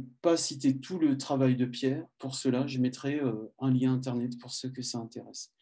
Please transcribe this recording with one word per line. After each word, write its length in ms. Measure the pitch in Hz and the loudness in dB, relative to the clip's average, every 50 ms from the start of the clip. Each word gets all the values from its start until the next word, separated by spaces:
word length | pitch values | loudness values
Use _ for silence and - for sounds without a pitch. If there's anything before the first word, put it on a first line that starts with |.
| - - - _ | 0 -6 -10 _
pas 140 | - 170 170 | 2 4 4
citer 420 | 165 - - 160 135 147 139 135 135 | 4 2 -2 -2 2 2 2 2 2
tout 220 | - - 185 180 | -2 -6 -2 0
le 180 | 160 147 135 135 | 2 2 2 0
travail 380 | - - 143 131 135 131 123 | 0 0 2 4 4 4 4
de 100 | 120 127 | 4 2
Pierre. 400 | 123 - - 135 131 135 160 165 - _ _ | 0 0 0 0 0 0 0 -4 -10 _ _
Pour 180 | - 131 131 | -8 -8 -6
cela, 320 | - - 135 123 127 135 139 | -2 0 2 2 2 0 0
je 100 | 135 127 | 0 0
mettrai, 400 | 127 127 123 - - 139 143 147 | 0 0 0 -2 -4 -4 -2 0
euh, 340 | 143 123 110 107 110 110 - - | 0 0 -2 -2 -6 -10 -8 -2
un 140 | 135 135 | 2 2
lien 200 | 131 127 131 131 | 4 4 4 4
internet 460 | 131 127 127 131 120 120 120 120 120 120 | 2 2 0 -2 -2 -2 -2 -4 -4 -8
pour 140 | - 127 | -10 -10
ceux 180 | - - - 127 | -10 -8 -8 -8
que 120 | 131 131 | -8 -8
ça 160 | 127 - - 117 | -6 -6 -6 -6
intéresse. 540 | 113 113 - - - 110 - - - - _ _ | -8 -8 -10 -14 -14 -12 -14 -16 -16 -16 _ _